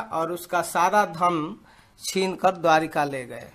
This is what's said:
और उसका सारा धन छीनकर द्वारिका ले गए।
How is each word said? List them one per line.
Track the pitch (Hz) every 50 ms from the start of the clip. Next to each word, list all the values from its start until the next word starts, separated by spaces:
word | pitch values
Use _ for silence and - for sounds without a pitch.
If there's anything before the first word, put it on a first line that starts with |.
| - -
और | - 160 165 165
उसका | 175 175 - - - 175
सारा | 165 - - 180 170 190 202 208 202
धन | 175 165 160 180 175 175 160 151 170 220 - - - _ - _ _ _ _
छीनकर | - - - 190 190 190 180 - - 165
द्वारिका | 170 175 160 165 160 160 160 156 - 160 147
ले | 143 139 131 123
गए। | 120 120 117 - - -